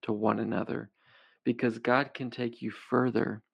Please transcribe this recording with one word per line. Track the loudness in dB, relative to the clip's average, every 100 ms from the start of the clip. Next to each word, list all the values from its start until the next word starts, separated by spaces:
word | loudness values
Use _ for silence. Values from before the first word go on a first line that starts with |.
to | -2
one | 0 2 2
another, | 0 -2 -2 -6 -8 _ _ -20 -20 _
because | -2 2 0 0
God | 2 2 2
can | -4 -10
take | -4 -6 -4
you | -10
further | -10 0 2 4 2 0 -4 _